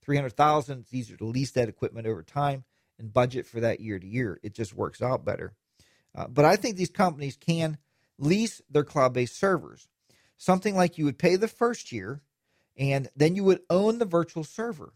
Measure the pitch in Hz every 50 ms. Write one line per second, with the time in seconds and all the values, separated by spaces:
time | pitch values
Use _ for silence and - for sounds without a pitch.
0 | _ - 143 139 139 127 107 - 147 151 151 151 135 131 139 127 113 _ 123 127
1 | 120 110 104 - 107 110 117 127 139 123 - 127 120 110 98 _ - 104 - 113
2 | 113 113 113 85 82 _ _ 143 143 143 139 135 131 _ _ _ _ _ _ _
3 | 113 110 104 127 123 127 123 127 - - - 117 117 113 101 - 110 110 104 92
4 | 87 95 107 127 127 104 85 - - 104 101 - 113 101 - - 104 - - -
5 | 113 123 131 - - 110 - 85 - 92 - _ _ _ _ _ - _ _ _
6 | _ _ _ - 92 - 123 143 147 - 190 202 - 254 208 180 180 - _ -
7 | 208 180 156 135 147 139 - _ - - 165 165 165 160 151 147 _ _ _ _
8 | _ _ _ _ 139 147 180 208 226 214 - - _ _ 139 147 147 - - 151
9 | 131 127 127 127 123 120 - - - 196 185 151 85 60 52 - _ _ _ _
10 | _ _ _ _ _ _ _ _ - - 185 190 190 214 196 185 180 165 - -
11 | 156 143 135 _ - 175 175 185 214 214 - _ 240 233 233 - - - - 110
12 | 92 101 135 143 _ _ _ _ _ _ _ _ _ _ _ - 135 139 139 135
13 | 131 - _ 135 147 160 180 196 196 190 185 180 - _ 170 185 202 220 226 240
14 | 240 190 170 170 165 170 - 170 156 - - - 220 233 214 147 113 - _